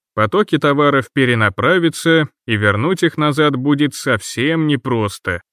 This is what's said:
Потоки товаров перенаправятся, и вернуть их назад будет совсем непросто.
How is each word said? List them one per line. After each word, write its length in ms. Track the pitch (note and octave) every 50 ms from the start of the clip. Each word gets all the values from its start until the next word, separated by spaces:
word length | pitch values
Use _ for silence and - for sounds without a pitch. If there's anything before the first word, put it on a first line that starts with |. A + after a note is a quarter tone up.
| _ _ _
Потоки 460 | - G#2+ G#2+ - G3 G#3 - - C#3+
товаров 480 | D#3+ D3 C#3+ C#3+ D3 C#3+ C#3 C3+ B2 -
перенаправятся, 1200 | _ C#3+ C3 B2 A#2+ A2+ A2 G#2 F#2+ - G#2+ C#3 F3+ F#3 E3+ D#3+ D3+ - - E3 E3 D#3+ D3+ - - _ _
и 100 | - A2+
вернуть 460 | G2+ G#2 G#2 G2 G#2 A#2+ E3+ F#3+ -
их 160 | F3+ D#3+ - -
назад 380 | D3+ D3+ C#3 D3 D3+ D3 C#3
будет 400 | B2+ B2+ D3 D3 C#3+ D3 C#3 -
совсем 720 | - - C#3+ A#2+ G#2 - - - A2+ B2 D3+ E3 E3 D#3 D3+
непросто. 760 | C#3+ B2 - - B2 A2+ G#2+ G2+ - - - F#2+ F2+ E2+ - _